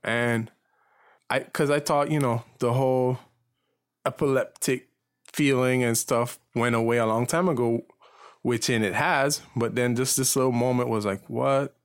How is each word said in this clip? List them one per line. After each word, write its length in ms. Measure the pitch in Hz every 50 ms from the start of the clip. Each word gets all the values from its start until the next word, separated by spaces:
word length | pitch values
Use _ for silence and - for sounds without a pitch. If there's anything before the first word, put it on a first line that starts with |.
| -
And 480 | 110 113 117 120 120 117 113 113 113 _ _ _ _ _ _ _ _ _ _ _ _ _ _ _ _
I, 100 | 127 131
'cause 300 | - - _ - 156 143
I 100 | 143 147
thought, 320 | 147 - 160 143 143 160
you 80 | 156 151
know, 240 | 139 123 117 117 - - _ _
the 140 | - 120 120
whole 440 | 127 135 131 131 127 127 127 127 123 - _ _ _ _ _ _ _ _ _ _ _ _ _ _ _ _
epileptic 840 | - 135 - 156 139 135 131 110 - _ - - - 131 127 - _ _ _ _ _ _ _ _ -
feeling 520 | - - 147 139 135 127 127 127 127 127 123
and 140 | 120 117 113
stuff 400 | - - 139 104 98 - - - _ _ _
went 220 | 120 117 120 117
away 220 | 113 113 117 117 120
a 80 | 117
long 200 | 110 110 113 120
time 220 | 123 - 165 180 185
ago, 380 | 160 120 123 117 117 117 - _ - _ - - - - - - - _
which 280 | _ 127 120 113 - -
in 140 | 127 113 110
it 100 | 101 92
has. 480 | 107 143 175 175 139 135 143 147 - - - -
But 200 | 127 117 113 110
then 200 | 123 123 123 120
just 220 | 117 127 127 - -
this 180 | 131 - -
little 160 | 139 127 131
moment 380 | 123 120 120 127 127 123 123 123
was 160 | 113 110 104
like, 220 | 104 98 101 - -
"What?" 460 | 117 117 127 139 135 135 143 135 _ _ _